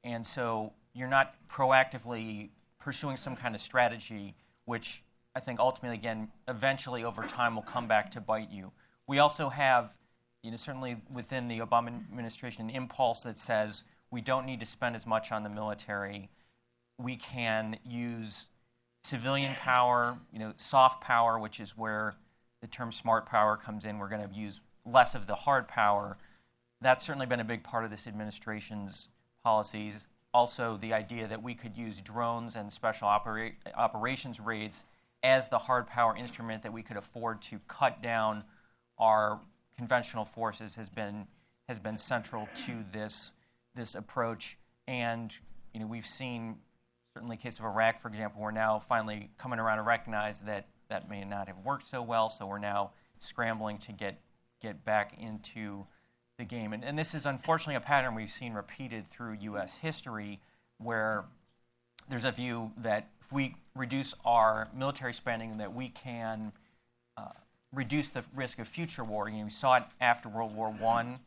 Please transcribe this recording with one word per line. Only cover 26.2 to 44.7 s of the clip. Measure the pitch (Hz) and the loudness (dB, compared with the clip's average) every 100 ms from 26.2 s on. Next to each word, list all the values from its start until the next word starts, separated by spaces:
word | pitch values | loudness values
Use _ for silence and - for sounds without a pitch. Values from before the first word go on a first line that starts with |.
| - _ _ _ _ _ | -16 _ _ _ _ _
That's | 127 127 | 4 4
certainly | - 139 127 | 2 -4 0
been | 120 | 0
a | 113 | 0
big | 117 | -4
part | - 117 | -2 -4
of | 113 | -4
this | 104 - | -8 -10
administration's | 104 107 - - 107 - 107 98 87 - _ _ _ | -8 -8 -8 -8 -8 -6 -8 -8 -12 -16 _ _ _
policies. | 117 110 104 107 107 104 - _ _ | 4 4 4 -6 -8 -10 -16 _ _
Also, | 123 120 - 117 110 | 6 6 2 -4 -2
the | 110 | 0
idea | 110 107 117 110 | 0 0 -8 -6
that | 104 | -6
we | 120 | -8
could | 120 117 104 | -10 -10 -10
use | 113 104 | -10 -10
drones | 101 110 117 117 117 117 | -8 -2 0 -2 -4 -8
and | 104 | -10
special | - 113 110 104 | -2 -2 2 4
opera-, | 104 113 110 113 - - - | 4 2 -4 -4 -8 -10 0
operations | 113 110 117 131 131 113 | 2 2 -2 -2 -6 -6
raids | 107 110 107 - - _ _ _ | -4 -4 -6 -10 -18 _ _ _
as | 131 135 131 | 6 6 6
the | 117 | 0
hard | - 123 120 | 2 2 2
power | 123 117 107 | 4 4 4
instrument | 120 - 113 110 | -6 -8 -8 -6
that | 110 | -8
we | 113 | -10
could | 107 104 | -8 -10
afford | - 120 113 110 | -10 -6 -4 -4
to | - 107 - | -10 -14 -12
cut | - 131 - | 2 2 4
down | 117 113 110 107 104 - _ _ _ - | 0 2 2 0 -8 -20 _ _ _ 4
our | 110 107 107 107 - _ _ - | 6 8 6 0 -8 _ _ -10
conventional | 120 123 120 117 104 | 2 2 2 -6 -6
forces | - 113 104 110 98 | -2 -4 -4 -12 -12
has | 104 | -10
been, | - 104 104 98 _ _ _ - | -6 -6 -6 -12 _ _ _ -10
has | 117 | -8
been | 104 107 | -6 -6
central | - 123 110 117 104 - - | -2 -2 -2 -8 -8 -8 -8
to | 120 101 | -6 -8
this, | 107 107 - - _ _ _ _ 123 | -6 -4 -4 -6 _ _ _ _ -10
this | 113 - | -8 -8
approach. | 110 - 117 113 - - _ | -6 -2 -2 -2 -10 -14 _